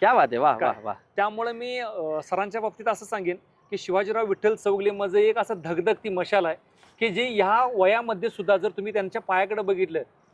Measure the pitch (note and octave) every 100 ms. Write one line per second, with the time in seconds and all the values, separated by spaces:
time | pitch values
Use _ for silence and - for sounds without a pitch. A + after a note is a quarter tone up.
0 | G3+ A#3+ C#3 A#2+ D3 A#2+ D#3 G#2+ G#2+ G2
1 | _ - G#3 G#3+ A#3 A#3 B3 B3 A#3 F#3+
2 | D#3 D#3 - F#3 G3+ A3 G#3+ - A3 G3+
3 | G3+ G#3+ F3 F3+ _ _ _ G3 - F#3
4 | G#3 A3 A3 F#3+ G#3+ A3 G#3 G3 G3+ G3+
5 | G3+ G3+ G#3+ A3 G#3 G3 D#3+ E3+ F3 G#3
6 | A3 F3+ F3 G3+ E3+ D#3+ _ _ _ -
7 | A3+ F#3 B3+ G#3+ F#3+ A3+ B3+ A3+ F#3 A3+
8 | A#3 G3+ A3+ - F3+ G3 G3 F#3 G3+ G#3
9 | F#3+ A3+ G3 F#3 G3 G#3+ G3+ F#3+ F3+ D#3+
10 | B2 _ _